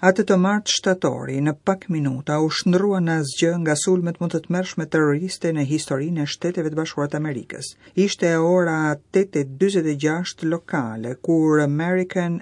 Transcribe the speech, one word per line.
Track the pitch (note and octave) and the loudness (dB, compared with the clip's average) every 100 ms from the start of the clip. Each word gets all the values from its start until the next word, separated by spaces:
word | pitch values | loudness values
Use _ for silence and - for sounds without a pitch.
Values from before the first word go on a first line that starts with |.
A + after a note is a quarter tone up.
Atë | F#3 F#3+ G#3 | 2 4 4
të | F#3+ | 4
martë | F#3+ G#3 - | 4 2 0
shtatori, | - G3 F#3 D3+ B2 C3 C3+ | -2 0 0 0 -2 -6 -2
në | D3 D3 | 0 0
pak | - F#3+ - | -2 -2 -2
minuta, | D#3+ C#3 B2+ D3 D3+ | -2 0 -2 -2 0
u | D#3 | 0
shndrua | - F3+ F3+ G3+ F#3+ | 0 2 4 4 2
në | E3 D#3+ | 0 0
asgjë | C#3+ - E3 F3 | -2 0 0 2
nga | D#3+ D3 | 0 0
sulmet | - F#3 E3+ E3+ | 2 2 0 -4
më | E3+ | -4
të | E3 - | -4 -2
tmerrshme | F3 F#3 - D#3 | -4 -2 -6 -2
terroriste | D#3+ D3+ C#3+ F#3 - E3+ D#3+ | 2 2 2 -2 -4 -4 -2
në | C3+ | -2
historinë | D#3 - C3+ D#3 E3 D3 | -2 -2 -4 -2 -4 -4
e | |
Shteteve | - E3+ F3+ D#3 | -4 -6 -4 -4
të | D#3 | -4
Bashkuara | D#3+ - D3 | -6 -4 -4
të | D3+ | -4
Amerikës. | D#3 B2 - - - - - - | -4 -6 -10 -14 -14 -16 -10 0
Ishte | G3 - F3 E3 | 0 2 0 2
ora | E3 F#3 E3+ D#3+ D#3 D3 _ F#3+ | 4 4 2 0 0 -2 _ 0
tetë | G3 D#3 | 0 -2
e | C3+ C3+ | -4 0
dyzet | G3 G3 D#3+ | 0 2 0
e | D3 | 0
gjashtë | D3+ E3 F3+ - E3 | 0 -2 -4 -4 -4
lokale, | E3+ - D#3+ A#2 A2 A#2 C3 | -4 -2 -4 -4 -6 -8 -8
kur | - E3 D#3 D3+ | 0 2 4 4
American | D3 D3 E3+ F#3 F#3 F#3 F3 E3+ | 4 0 0 0 0 -2 -2 -4